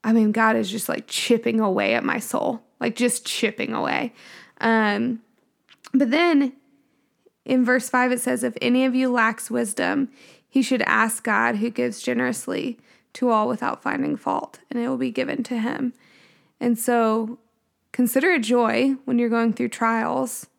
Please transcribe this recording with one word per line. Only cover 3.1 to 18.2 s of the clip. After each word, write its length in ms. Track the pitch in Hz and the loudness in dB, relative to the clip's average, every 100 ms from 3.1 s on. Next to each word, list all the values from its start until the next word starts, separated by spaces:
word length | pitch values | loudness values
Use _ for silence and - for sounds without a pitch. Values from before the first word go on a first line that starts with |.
| 233 - | 0 -6
chipping 460 | - 214 220 - | -2 -2 -2 -6
away. 380 | - - - 233 - - - - _ | -4 -2 -2 -4 -10 -20 -20 -20 _
Um, 640 | 226 226 214 202 240 226 _ _ _ _ _ _ - | 0 2 2 0 -2 -4 _ _ _ _ _ _ -2
but 180 | 262 254 | 2 2
then 420 | 294 349 294 269 - _ _ _ _ _ _ _ _ - | 4 4 4 2 -4 _ _ _ _ _ _ _ _ 0
in 180 | 262 247 | 2 4
verse 240 | 254 247 | 2 2
five, 220 | 254 247 | 0 2
it 80 | 247 | 0
says, 220 | 254 254 | -2 -2
"If 100 | 247 220 | -2 -2
any 240 | - 254 262 | 2 2 2
of 100 | 254 | 2
you 140 | 262 | 2
lacks 400 | 247 220 226 - | 2 0 -2 -4
wisdom, 580 | 233 226 - - - 262 - - - _ | -4 -2 -2 -2 0 -2 -6 -20 -20 _
he 140 | 269 | 0
should 200 | 233 254 | 2 0
ask 400 | - 214 226 - | 2 2 2 -2
God, 340 | - 208 233 208 | -2 0 2 0
who 120 | 233 | -4
gives 320 | 226 247 208 | -2 -4 -2
generously 760 | - 240 254 220 - - 254 233 _ _ _ | -4 -2 -2 -4 -6 -6 -6 -8 _ _ _
to 160 | - 247 | -2 0
all 180 | 220 214 | 2 0
without 340 | 226 - - | -2 -4 -4
finding 320 | - - 147 - | -4 -2 -4 -4
fault, 440 | - - - - _ | -4 -4 -6 -18 _
and 100 | 240 | -6
it 80 | 240 | -4
will 100 | 262 | -2
be 140 | 254 | -4
given 320 | 226 262 - | -4 -4 -6
to 140 | 226 240 | -6 -4
him." 360 | 220 - 247 - _ _ _ _ _ _ | -4 -4 -6 -8 _ _ _ _ _ _
And 180 | 240 226 | -2 -2
so 600 | - 240 226 220 220 240 _ _ _ _ _ | 0 2 2 0 -4 -12 _ _ _ _ _
consider 400 | - 247 269 | -2 0 2